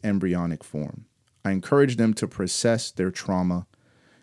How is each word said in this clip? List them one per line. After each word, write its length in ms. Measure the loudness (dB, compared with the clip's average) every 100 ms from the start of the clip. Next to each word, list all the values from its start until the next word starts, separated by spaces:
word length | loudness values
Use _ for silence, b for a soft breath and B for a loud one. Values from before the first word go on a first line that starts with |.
embryonic 580 | -2 0 0 0 -2 -6
form. 440 | -8 -8 -8 -10 -20 _ _ _
I 80 | -2
encourage 440 | -2 2 4 4 4
them 160 | 2
to 140 | 2 -4
process 600 | -4 -4 0 2 0 -2
their 200 | -2 -4
trauma 560 | -2 -2 0 0 -2 -6 b b b b b